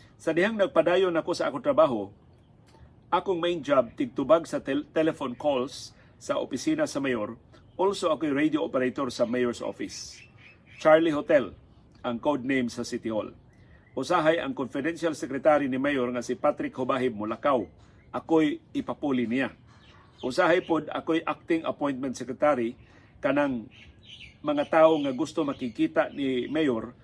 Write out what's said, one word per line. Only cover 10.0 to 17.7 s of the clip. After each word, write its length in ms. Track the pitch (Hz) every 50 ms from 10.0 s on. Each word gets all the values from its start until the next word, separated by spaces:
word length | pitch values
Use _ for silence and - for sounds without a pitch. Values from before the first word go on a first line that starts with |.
| - - - - - - - - - - - _ _ - -
Charlie 320 | - - 160 156 160 165 165
Hotel 480 | 147 147 147 - 160 139 110 85 - - - - - - - _ _ - -
ang 160 | 123 120 113
code 240 | - 147 143 135 117
name 240 | 135 135 131 120 117
sa 160 | - 123 113
City 240 | - 123 110 - 113
Hall. 240 | 113 104 92 - - - - - _ - - - - - _ _ -
Usahay 400 | 135 131 139 180 175 156 156 165
ang 160 | 151 127 135 123
confidential 640 | - 131 113 - 143 131 165 170 151 165 165 147
secretary 480 | - 165 123 135 135 - 156 151 143 143
ni 160 | 131 131 131
mayor 320 | 135 143 147 131 123 123 123
nga 80 | 123
si 160 | 117 - 123
Patrick 400 | - - 147 147 - 151 143 -
Hubahib 400 | 135 127 127 135 127 123 127 110
Mulakaw. 480 | 101 107 110 117 - - 143 135 117 92 -